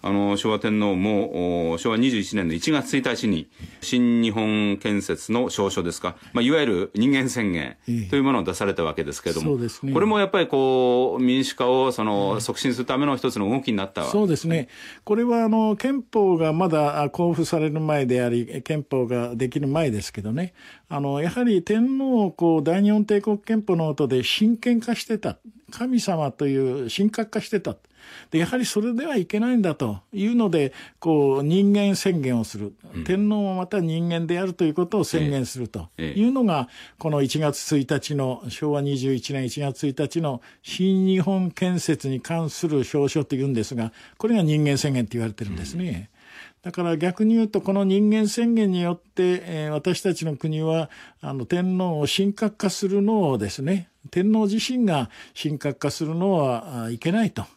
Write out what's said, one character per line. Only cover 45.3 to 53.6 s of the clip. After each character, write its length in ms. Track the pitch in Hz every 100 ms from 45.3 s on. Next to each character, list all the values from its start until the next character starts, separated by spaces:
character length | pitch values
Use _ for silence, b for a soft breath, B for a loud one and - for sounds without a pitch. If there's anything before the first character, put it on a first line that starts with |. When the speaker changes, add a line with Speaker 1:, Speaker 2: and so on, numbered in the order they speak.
Speaker 1:
て 100 | 104
る 60 | 104
ん 60 | 85
で 100 | 78
す 80 |
ね。 360 | 170 180 90 107
Speaker 2:
う 0 |
ん。 40 | B B B B B
Speaker 1:
だ 100 | 180
か 100 | 175
ら 140 | 170 160
逆 280 | 180 180 220
に 80 |
言 100 | 226
う 40 | 220
と、 120 | 208
こ 140 | -
の 100 | 196
人 260 | 196 196 208
間 160 | 220 208
宣 280 | 240 233
言 160 | 226 208
に 100 | 180
よ 120 | 175
っ 40 | 175
て、 460 | _ - 180 180
え 220 | 175 160 151
ー、 20 |
私 300 | 151 180 175
た 140 | 196
ち 100 | 165
の 100 | 160 143
国 260 | 160 156
は、 260 | 160 165 156 B B B
あ 140 | 143
の、 100 | 139
天 320 | 117 180 185 185
皇 240 | 185 151
を 60 | 143
神 260 | - 196
格 240 | 202 214 214
化 140 | 202
す 180 | - 196
る 140 | 202
の 260 | 202 220 165
を 100 | 123
で 120 | 101
す 120 | -